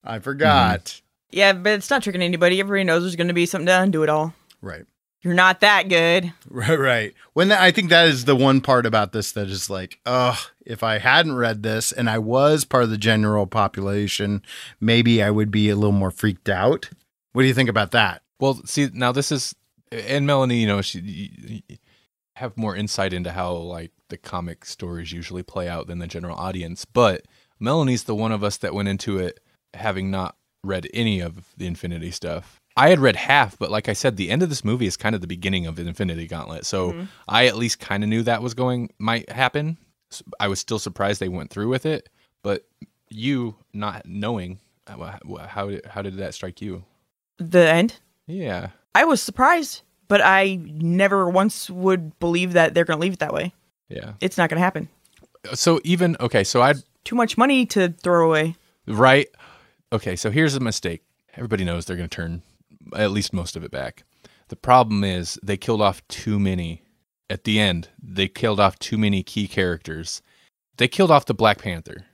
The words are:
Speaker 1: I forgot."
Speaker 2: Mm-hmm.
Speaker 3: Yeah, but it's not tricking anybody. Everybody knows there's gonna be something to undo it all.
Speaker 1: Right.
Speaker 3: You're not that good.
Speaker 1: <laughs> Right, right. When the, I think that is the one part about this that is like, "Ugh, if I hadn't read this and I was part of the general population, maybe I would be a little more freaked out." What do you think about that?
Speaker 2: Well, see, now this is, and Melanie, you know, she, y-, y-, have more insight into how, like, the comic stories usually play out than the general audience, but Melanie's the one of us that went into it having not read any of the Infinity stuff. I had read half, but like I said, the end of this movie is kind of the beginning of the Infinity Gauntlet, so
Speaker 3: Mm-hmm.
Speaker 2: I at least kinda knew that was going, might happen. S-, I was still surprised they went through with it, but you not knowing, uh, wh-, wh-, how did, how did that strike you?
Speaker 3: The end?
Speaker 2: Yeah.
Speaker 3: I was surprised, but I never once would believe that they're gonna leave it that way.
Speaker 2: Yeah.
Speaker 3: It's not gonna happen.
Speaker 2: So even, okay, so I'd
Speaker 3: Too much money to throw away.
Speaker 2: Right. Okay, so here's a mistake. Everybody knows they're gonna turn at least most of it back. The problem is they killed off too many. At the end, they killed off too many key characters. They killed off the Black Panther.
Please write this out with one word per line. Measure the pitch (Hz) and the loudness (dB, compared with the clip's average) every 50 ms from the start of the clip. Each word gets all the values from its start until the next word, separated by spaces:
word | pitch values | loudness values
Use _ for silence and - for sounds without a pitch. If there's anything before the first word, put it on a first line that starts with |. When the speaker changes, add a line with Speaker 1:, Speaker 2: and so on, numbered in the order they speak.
| _ | _
Speaker 1:
I | - 113 110 | -10 -10 -8
forgot." | - 135 139 143 156 156 147 135 117 110 104 104 _ | -8 -8 -2 2 4 6 6 6 6 4 2 -2 _
Speaker 2:
Mm-hmm. | - - - _ _ _ _ _ _ - 185 | -12 -18 -18 _ _ _ _ _ _ 2 4
Speaker 3:
Yeah, | 196 196 | 6 6
but | 190 180 180 208 | 4 4 2 0
it's | 214 202 - - | 0 0 0 -2
not | 285 262 - | -2 0 0
tricking | 208 180 180 | -4 -2 -2
anybody. | 180 175 180 165 175 175 185 190 | 0 0 2 4 4 4 4 2
Everybody | 196 196 202 196 190 | 0 0 0 0 2
knows | 175 165 170 | 2 2 2
there's | 175 185 170 | 0 -2 -2
gonna | 165 170 175 175 | -2 -2 0 2
be | 175 170 | 0 0
something | 175 - 185 175 | 0 0 -2 2
to | 175 185 185 | 4 4 4
undo | 185 202 175 156 156 | 4 2 2 2 2
it | 151 | 2
all. | 151 156 156 165 160 _ _ _ _ _ | 2 0 0 -2 -6 _ _ _ _ _
Speaker 1:
Right. | - 95 78 80 - _ _ _ _ _ _ _ | -14 -14 -14 -14 -16 _ _ _ _ _ _ _
Speaker 3:
You're | - 175 170 | -4 0 4
not | 180 185 185 180 - | 6 6 4 6 6
that | - 208 208 - 220 190 | 6 6 6 6 4 4
good. | 180 165 165 170 170 185 175 170 - _ | 2 4 4 4 2 2 0 -2 -10 _
Speaker 1:
<laughs> | _ - | _ -12
Right, | - 123 110 127 165 143 | -8 -4 0 2 2 4
right. | 135 131 123 113 107 101 _ _ - _ | 4 2 2 2 0 -4 _ _ -20 _
When | _ 151 180 196 | _ 2 4 4
the, | 208 190 | 6 6
I | 185 185 | 6 6
think | - 226 190 165 | 6 4 2 6
that | 175 170 170 165 | 6 8 8 6
is | 143 127 120 | 4 2 4
the | 139 139 | 4 4
one | 123 135 135 135 135 | 6 6 6 6 4
part | 131 - 131 123 120 | 4 4 4 4 4
about | 113 110 110 104 92 | 2 2 2 0 0
this | - 110 98 - | -2 -6 -6 -4
that | - 107 101 95 | -6 -6 -6 -6
is | 98 95 - - | -6 -8 -6 -6
like, | 98 95 92 92 - _ _ | -8 -8 -8 -12 -16 _ _
"Ugh, | 120 123 127 127 127 120 - - - _ _ _ | -2 0 2 2 0 -2 -4 -10 -14 _ _ _
if | - 113 - | -14 -8 -4
I | 113 113 110 107 | -2 -2 -2 0
hadn't | - 127 135 165 170 156 135 | 2 4 4 4 2 0 -2
read | 123 120 113 110 107 | 0 0 -2 -2 -2
this | 104 113 110 110 - - | -4 -4 -2 -2 -4 -4
and | - - 120 113 | -4 -2 -2 0
I | 110 113 | 0 -2
was | 110 110 120 131 139 147 156 151 131 | -2 0 2 2 4 4 2 2 0
part | _ - 127 120 | _ 2 2 2
of | 113 | 2
the | 110 107 | 0 0
general | 104 113 110 107 107 107 107 104 98 | 2 2 2 4 2 2 2 0 0
population, | 92 - 110 101 98 - 95 98 98 101 104 104 98 - - 104 101 104 98 - - - - - - - _ | 0 0 0 0 0 -2 -4 -6 -4 -2 -2 -2 -4 -4 -4 -4 -4 -4 -4 -6 -12 -20 -20 -20 -20 -10 _
maybe | 107 113 117 117 117 117 117 110 | 0 2 4 4 6 4 4 4
I | 101 104 | 4 2
would | 107 107 107 107 | 2 2 0 0
be | 101 107 104 104 | 2 2 2 2
a | 101 | 2
little | 104 104 104 | 2 2 2
more | 98 98 98 92 | 2 2 0 -2
freaked | - - - 107 92 - _ 107 | -2 -2 -2 -2 -2 -2 _ -4
out." | 98 90 98 123 156 - - - - _ _ _ _ _ _ _ | 0 2 2 2 2 0 -6 -16 -20 _ _ _ _ _ _ _
What | _ 120 | _ 2
do | 131 131 | 2 4
you | 123 | 4
think | 135 131 113 | 2 0 2
about | 101 110 101 87 | 2 0 0 2
that? | - 117 107 95 85 - _ _ _ _ | 2 2 2 2 0 -6 _ _ _ _
Speaker 2:
Well, | 135 135 131 - - | 0 0 0 -2 -8
see, | - - 151 143 131 | -6 -2 -2 -2 -2
now | - 127 123 123 | -2 -2 -2 0
this | 123 139 139 - | 0 0 -2 -2
is, | 151 131 - - - _ _ _ _ _ _ _ | -4 -4 -4 -8 -10 _ _ _ _ _ _ _
and | - 117 101 - 135 143 139 | -12 -10 -6 -4 -2 0 2
Melanie, | 143 143 135 131 127 120 117 | 2 2 2 2 2 2 2
you | 113 | 2
know, | 104 101 101 | 2 0 0
she, | 98 - - 87 87 104 92 90 101 - - - | -2 -4 -6 -10 -10 -10 -12 -12 -12 -14 -16 -20
y-, | - - 113 104 _ - | -16 -14 -14 -14 _ -18
y-, | - _ _ _ _ _ _ _ _ _ _ _ _ | -20 _ _ _ _ _ _ _ _ _ _ _ _
have | - - 120 104 | -14 -14 -12 -8
more | 120 110 107 92 | -6 -6 -4 -4
insight | 98 107 104 - - 98 95 | -4 -6 -6 -4 -2 -2 -2
into | 90 90 87 87 | -2 -4 -6 -6
how, | 82 92 90 90 90 | -6 -6 -6 -4 -6
like, | 85 85 87 87 82 85 82 _ _ _ _ | -6 -8 -10 -12 -12 -14 -16 _ _ _ _
the | 85 | -18
comic | - _ - - 90 85 87 82 _ - | -18 _ -10 -10 -8 -8 -10 -14 _ -18
stories | - - - 92 87 87 85 85 80 | -20 -16 -12 -12 -10 -10 -10 -12 -12
usually | 87 85 85 - 90 90 | -12 -12 -12 -12 -12 -12
play | 87 - - 95 90 87 | -12 -8 -8 -8 -6 -6
out | 85 82 - | -8 -8 -10
than | - 85 87 | -10 -10 -10
the | 85 | -10
general | 85 - 85 87 87 82 | -10 -10 -10 -10 -10 -10
audience, | - 175 95 92 92 85 82 87 - - | -8 -8 -8 -6 -8 -8 -10 -12 -14 -16
but | _ _ 123 120 104 92 - _ _ _ _ _ _ _ _ | _ _ 4 4 4 2 0 _ _ _ _ _ _ _ _
Melanie's | 104 117 147 165 147 131 123 113 - | -2 0 0 2 2 2 0 -2 -2
the | - 110 | -4 -4
one | 104 110 110 | -2 -2 -2
of | 110 101 104 | -2 -2 -2
us | 104 101 - | -4 -4 -4
that | - 92 76 | -6 -6 -4
went | 101 101 98 | -2 -2 -2
into | 98 98 - 113 98 95 | -2 -4 -4 -4 -4 -2
it | 90 87 - _ _ _ _ _ _ _ | -4 -4 -8 _ _ _ _ _ _ _
having | - - 117 107 95 95 95 95 | -16 -6 -6 -4 -4 -4 -4 -4
not | 98 95 92 - - _ _ _ _ _ | -4 -4 -6 -8 -10 _ _ _ _ _
read | - 98 95 92 85 - - | -6 -6 -6 -6 -6 -6 -4
any | 117 117 113 101 92 | -2 -2 0 0 -2
of | 87 82 82 87 85 _ _ | -4 -8 -10 -14 -20 _ _
the | - 98 | -10 -8
Infinity | 90 85 - - 87 85 82 80 90 | -8 -8 -8 -8 -8 -8 -8 -10 -10
stuff. | 90 - - 85 80 87 - - _ _ _ _ _ | -12 -10 -8 -8 -8 -8 -10 -14 _ _ _ _ _
I | 123 135 156 | 4 6 6
had | 185 156 | 6 6
read | 135 123 - | 6 2 2
half, | - - - 139 143 123 98 - _ | 2 0 2 4 4 4 0 -2 _
but | - - | -6 -2
like | 104 107 - - | -2 -2 -2 -2
I | |
said, | 104 - - 135 110 | -4 0 -2 -2 0
the | 95 92 82 | 0 -4 -2
end | 110 151 | 0 0
of | 185 165 | 0 -2
this | 143 - - | -2 -4 -2
movie | 104 117 123 120 | -2 0 0 0
is | 92 - | -2 -2
kind | - - 104 113 | -2 -4 -4 -2
of | 98 | -2
the | 87 85 | -6 -8
beginning | 87 87 90 95 98 92 85 | -10 -6 -4 -2 -2 -2 -4
of | 82 80 | -4 -8
the | 85 85 | -8 -8
Infinity | 87 85 - 104 90 82 82 82 | -8 -4 -4 -4 -4 -4 -6 -8
Gauntlet, | 80 87 80 65 - 80 78 - | -8 -10 -10 -10 -12 -12 -12 -10
so | - - 95 92 87 | -6 -4 -2 -2 -4
Speaker 3:
Mm-hmm. | - 165 185 190 - _ _ - | -4 -6 -12 -14 -16 _ _ 2
Speaker 2:
I | - 113 127 | 4 6 4
at | 123 101 | 4 4
least | 113 120 113 - _ | 0 -2 -4 -4 _
kinda | - - - 101 104 | -6 -6 -4 -2 0
knew | 107 110 113 113 | 0 0 0 0
that | 120 117 107 | 0 0 -2
was | 120 123 113 | -2 -8 -4
going, | 123 127 127 127 123 120 - _ _ | -2 -2 -2 -2 -4 -6 -8 _ _
might | 107 110 113 117 - - | -4 -2 -2 -2 -4 -10
happen. | - 123 131 127 - 147 151 156 160 _ _ _ _ _ _ _ | -10 -8 -8 -6 -6 -6 -6 -6 -8 _ _ _ _ _ _ _
S-, | - - - - - _ | -20 -20 -20 -20 -10 _
I | 104 101 | -6 -6
was | 98 - | -6 -8
still | - - 113 104 | -8 -8 -8 -8
surprised | - 104 90 - 98 101 104 - | -8 -10 -8 -4 -4 -4 -4 -4
they | 101 92 | -6 -8
went | 90 90 - - | -8 -10 -12 -12
through | - 101 104 117 | -10 -8 -6 -4
with | 131 127 - | -4 -4 -4
it, | 156 156 - _ _ _ _ _ _ _ _ | -6 -6 -6 _ _ _ _ _ _ _ _
but | - 101 101 - _ _ _ _ - _ _ _ _ _ | -6 -6 -6 -6 _ _ _ _ -20 _ _ _ _ _
you | 110 107 113 135 143 127 120 113 107 _ _ _ | -14 -8 -4 -4 -4 -2 -4 -6 -10 _ _ _
not | - 104 104 104 - 107 - | -10 -8 -8 -8 -8 -10 -16
knowing, | - 90 101 104 113 120 104 90 87 92 95 _ _ _ _ _ | -12 -10 -6 -6 -4 -4 -6 -8 -10 -14 -16 _ _ _ _ _
uh, | - 104 | -20 -16
wh-, | - 85 87 101 - - - | -16 -16 -16 -16 -18 -16 -16
wh-, | 95 - - | -16 -16 -16
how | - - 104 101 101 | -12 -10 -8 -8 -8
did, | 101 - - | -8 -12 -12
how | - - 101 | -12 -12 -10
did | 98 98 92 | -10 -10 -10
that | 95 95 78 - | -10 -10 -10 -10
strike | - - 92 87 - | -12 -14 -14 -12 -12
you? | 104 104 90 90 92 _ _ _ _ _ _ _ _ _ _ _ | -12 -12 -12 -12 -16 _ _ _ _ _ _ _ _ _ _ _
Speaker 3:
The | 175 165 175 180 170 156 | -8 4 6 8 8 8
end? | 160 170 190 233 - _ _ _ _ _ _ | 6 6 4 2 0 _ _ _ _ _ _
Speaker 2:
Yeah. | - 165 196 170 120 92 90 - 95 _ _ _ _ _ | -14 -10 -8 -6 -6 -6 -6 -8 -10 _ _ _ _ _
Speaker 3:
I | 214 285 | 4 4
was | 330 285 - | 4 2 0
surprised, | - - - - 254 294 349 339 294 - - - _ _ _ _ _ _ | 0 -6 -2 2 4 4 4 2 -2 -6 -12 -16 _ _ _ _ _ _
but | 196 208 | 2 4
I | - 165 190 190 196 196 190 180 160 | 6 6 6 4 4 2 -2 -6 -10
never | 156 151 151 165 165 175 185 196 196 202 196 185 175 | -12 -8 -4 -2 0 2 2 2 2 2 2 0 2
once | 180 185 196 214 - - - - | 2 2 2 2 -2 -6 -12 -12
would | 185 180 185 190 190 180 160 156 _ _ | -8 -2 0 2 2 0 -2 -10 _ _
believe | 175 170 170 180 180 180 175 | -4 -2 0 0 -2 2 4
that | 170 165 - - | 2 2 4 4
they're | 170 170 | 2 2
gonna | 165 160 151 | 2 0 -2
leave | 170 196 185 | -2 -4 -2
it | - | -4
that | 156 147 - | -6 -4 -4
way. | - 170 175 _ _ _ _ _ _ _ _ | -4 -4 -6 _ _ _ _ _ _ _ _
Speaker 2:
Yeah. | - - - - 107 - | -14 -14 -12 -14 -10 -6
Speaker 3:
It's | 185 185 - - | -6 -4 0 0
not | 170 160 | 0 0
gonna | 156 165 | 0 0
happen. | 180 185 - 156 - - _ _ _ _ _ _ _ _ _ _ - - | 0 -2 -2 -4 -10 -10 _ _ _ _ _ _ _ _ _ _ -12 -10
Speaker 2:
So | 120 - - 170 165 - - | -6 0 2 2 2 2 2
even, | 156 185 175 180 170 165 - | 0 2 2 2 0 0 0
okay, | 123 117 - 110 98 | -4 0 2 2 2
so | - - 123 | 2 2 4
I'd | 123 139 151 135 - _ _ _ _ | 4 4 4 0 -4 _ _ _ _
Speaker 3:
Too | - 226 | -4 0
much | 240 233 226 - | 0 0 0 2
money | - 240 277 277 262 247 | 2 2 4 4 2 2
to | - - 208 185 175 170 _ | 2 2 0 0 0 -2 _
throw | - 175 175 170 165 165 | 0 2 4 4 4 4
away. | 160 151 156 165 170 _ _ _ _ _ _ | 4 2 0 -2 -4 _ _ _ _ _ _
Speaker 2:
Right. | - 110 104 127 131 131 143 143 - _ _ - - - _ _ _ _ _ _ _ | -6 2 4 6 8 8 6 4 0 _ _ -20 -20 -20 _ _ _ _ _ _ _
Okay, | - 107 - - 92 | -4 -4 -4 -4 -8
so | 90 - 110 | -4 -4 -2
here's | 107 151 160 151 139 | 0 2 2 2 0
a | 135 | -2
mistake. | 127 113 104 - - 90 82 82 _ _ _ _ _ _ - | -4 -4 -4 -4 -6 -6 -8 -8 _ _ _ _ _ _ -14
Everybody | - - 110 110 98 92 | -12 -6 -4 -4 -2 -2
knows | 85 85 85 82 | -2 -4 -4 -6
they're | - 90 | -8 -8
gonna | 87 87 82 | -8 -8 -10
turn | - - 85 82 85 87 _ _ _ _ _ _ _ _ _ - - | -8 -10 -8 -8 -8 -10 _ _ _ _ _ _ _ _ _ -12 -4
at | - 107 101 | -2 -2 0
least | 98 104 92 - | 0 -2 -4 -4
most | - 92 85 - - | -6 -6 -8 -8 -10
of | 80 82 | -12 -14
it | - | -10
back. | - 67 65 - _ - _ _ _ _ _ - _ _ _ _ | -10 -10 -10 -10 _ -16 _ _ _ _ _ -20 _ _ _ _
The | 113 | -18
problem | _ - 131 123 127 120 110 107 101 101 | _ 2 6 6 6 6 4 0 0 0
is | 98 92 90 87 - - - | 0 -2 -4 -6 -8 -10 -10
they | - 98 101 | -6 -6 -6
killed | 95 - - 113 104 | -4 -2 -4 0 2
off | 107 98 95 - _ _ | 0 0 0 -4 _ _
too | - - - 110 104 101 | -16 -8 -4 -2 0 0
many. | 101 95 92 90 85 82 82 - _ _ _ _ _ _ _ _ _ - | 0 0 -2 -2 -6 -8 -10 -14 _ _ _ _ _ _ _ _ _ -10
At | 92 85 _ | -10 -6 _
the | 107 107 107 | 0 0 2
end, | 104 98 90 85 82 - _ - | 2 0 0 -2 -6 -10 _ -20
they | - 107 92 95 95 95 | -18 -10 -4 -4 -4 -4
killed | _ - - 113 104 98 | _ -2 -2 0 2 4
off | 101 95 - _ | 2 2 2 _
too | - - 113 107 | -8 -4 -2 0
many | 107 101 101 95 | 0 2 0 -2
key | 92 - - 110 104 92 | -4 -4 -6 -6 -6 -2
characters. | - - 95 87 85 78 _ - 80 78 82 - - - _ _ _ _ _ _ _ _ _ _ _ | -2 -2 0 0 -2 -4 _ -10 -10 -10 -10 -10 -12 -14 _ _ _ _ _ _ _ _ _ _ _
They | - 120 123 | -2 -2 0
killed | - - 190 165 | 2 2 4 6
off | 156 139 - | 6 4 4
the | - 120 | 0 -2
Black | - 110 107 101 - | 2 2 2 2 2
Panther. | - 101 87 82 80 - - - 95 _ | -4 -8 -8 -8 -12 -16 -18 -20 -20 _